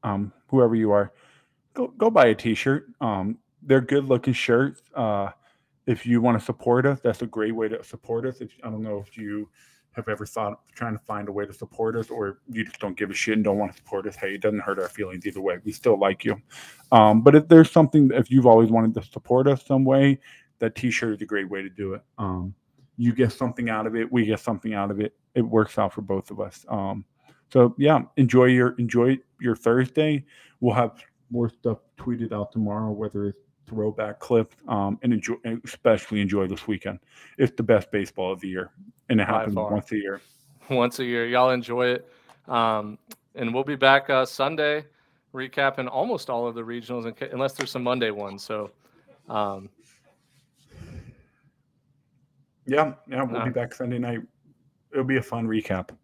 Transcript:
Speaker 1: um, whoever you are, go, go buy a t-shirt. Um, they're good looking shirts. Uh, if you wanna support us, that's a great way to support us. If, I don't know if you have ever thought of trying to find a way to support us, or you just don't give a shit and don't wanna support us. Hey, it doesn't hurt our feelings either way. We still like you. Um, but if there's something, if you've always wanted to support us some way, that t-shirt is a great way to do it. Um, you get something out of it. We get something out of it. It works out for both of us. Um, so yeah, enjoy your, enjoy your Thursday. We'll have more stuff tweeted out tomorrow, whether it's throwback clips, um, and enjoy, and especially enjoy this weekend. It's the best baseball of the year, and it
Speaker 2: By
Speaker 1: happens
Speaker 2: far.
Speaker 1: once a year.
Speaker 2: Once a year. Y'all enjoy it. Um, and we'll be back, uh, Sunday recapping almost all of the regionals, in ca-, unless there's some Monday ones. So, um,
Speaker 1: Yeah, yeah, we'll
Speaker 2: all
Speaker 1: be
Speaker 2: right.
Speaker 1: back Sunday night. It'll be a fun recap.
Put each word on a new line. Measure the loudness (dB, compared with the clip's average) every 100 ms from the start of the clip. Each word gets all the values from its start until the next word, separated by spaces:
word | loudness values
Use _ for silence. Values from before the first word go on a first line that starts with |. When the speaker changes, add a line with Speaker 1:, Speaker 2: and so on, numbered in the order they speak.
Speaker 1:
um, | -4 -4 -6 _ _
whoever | 2 4 4
you | 2
are, | 2 0 _ _ _ _ _ _
go, | -8 -8 -2
go | 2
buy | 6 4
a | 4
t-shirt. | 0 -2 0 -2 -4 -8
Um, | -4 -4 -4 -8 _ _
they're | 2 2
good | 4 -2 2
looking | 0 0
shirts. | -2 2 2 2 -4 _ -4
Uh, | -2 -2 -4 -10 _ _ _ _ -4
if | -4 0
you | 2
wanna | 2 0
support | -2 -6 0 2 2
us, | 0
that's | -2 -4
a | -8
great | -4 -4
way | -4 -6
to | -6
support | -12 -20 -8 -6 -6
us. | -10
If, | -16 _
I | -12
don't | -10
know | -8 -10 -12
if | -16
you | -10 -10 -12 _ _ _ _
have | -12 -8
ever | -8 -8
thought | -6 -6
of | -8 _
trying | -12 -10 -10
to |
find | -10 -10 -8
a |
way | -8 -8
to |
support | -12 -18 -6 -4 -4
us, | -8
or | -6 -8 -8 -12
you | -8
just | -8 -8
don't | -10 -6
give | -6
a |
shit | -4 -2
and | 0
don't | 0 0
wanna | -4
support | -8 -10 -8 -8
us. | -8
Hey, | -8 -4
it |
doesn't | -4 -2
hurt | -4 -6
our | -6
feelings | -8 -10 -8 -10
either | -6
way. | -6 -4 -8
We |
still | -4 0 2
like | 2 0
you. | -4 -6 _ -20 -20 -20 _
Um, | 8 8 8
but | 8 8
if | 10
there's | 10 10
something, | 6 6 6 4
if | 4 4
you've | 6 8
always | 8 8
wanted | 4 2
to | -2 -8
support | -18 0 2 2
us | 0 0
some | 0
way, | 4 4 4 0 -6 -20 _ _
that | -6
t-shirt | -4 -4 -2 -4 -6
is |
a | -4
great | -6 -4
way | -8
to | -10
do | -10 -8 -8
it. | _ -8
Um, | -6 -4 -8 -12 _ _ _ -4
you | -2
get | 2 0
something | 0 -8 -6 -6
out | -4 -4
of | -4
it. | -2
We | 0 0
get | -2
something | -4 -6 -6
out | -4 -4
of | -4
it. | -6 _ _
It | -4
works | 0 2 2 0
out | -2
for | -4
both | -6 -6 -6
of | -10
us. | -10 -12 -8
Um, | -6 -6 -8 -12 _ _ _ _
so | 4 4 4
yeah, | 2 2 0 0
enjoy | 4 6 6
your, | 6 2 0
enjoy | -2 2 2 2 _ _
your | -4 -2
Thursday. | 2 2 0 0 0 0 -6 -20 _ _
We'll | -2
have | 0 -2 -4 -20 _ _
more | -4 -4
stuff | -4 -6 -6 _ _
tweeted | -8 -6 -6
out | -6 -6
tomorrow, | -4 -4 -4 -6
whether | -6 -6 -4 -6
it's | -8 _ _ -12
throwback | -4 -4 -4 -8 -10
clips, | 0 0 0 _ -6
um, | -4 -2 -4
and | -2
enjoy, | -2 -2 -8
and | -8 -10 -12
especially | -2 2 2 0 -4
enjoy | 0 0 -2
this | -6 -6
weekend. | -8 -8 -12 _ _ -20 -2
It's | -2 0
the |
best | 2 2 2
baseball | -4 -4 -6 -6
of | -6
the | -8
year, | -8 -10 _ -20 _ _
and | 0
it | 2
Speaker 2:
By | -2
Speaker 1:
happens | -2 -4
Speaker 2:
far. | -4
Speaker 1:
once | -4 -4
a | -8
year. | -6 -10 _ _ _ _ -6
Speaker 2:
Once | -2 -2 -2
a |
year. | -6 -4 0
Y'all | 2 2
enjoy | 2 -4 -2 -2
it. | -2 -6 _ _ _ -4
Um, | 0 0 -2 -6 -14 _ -20 _
and | -10 -6
we'll | -4 -4
be | 2
back, | 6 4 4
uh, | 0 0
Sunday | -2 -4 -2 -2 -4 -8 _ _ _ _
recapping | -12 -10 -2 -2 -2 -8
almost | -4 -4 -6 -6
all | -6 -6
of | -8
the |
regionals, | -10 -12 -10 -10 -10
in |
ca-, | -10 -10
unless | -6 -6 -6
there's | -8
some | -6
Monday | -4 -2 -4
ones. | -6 -12 -14
So, | -10 -10 -10 _ _ _ _ _ _
um, | -4 -4 -6 -16 _ _ _ _ _ _ _ _ _ _ -20 -18 -18 -20 -20 _ _ _ _ _ _ _ _ _ _ _ _ _ _ -2
Speaker 1:
Yeah, | 0 0 -4 -10
yeah, | -6
we'll | -4 -4
Speaker 2:
all |
Speaker 1:
be | -4
Speaker 2:
right. |
Speaker 1:
back | -4 -6 -8
Sunday | -8 -6
night. | -6 -8 -10 _ _ _ _ _ _
It'll | -6
be | -2 -2
a |
fun | -4 -6 -4
recap. | -4 -4 -8 -8 -18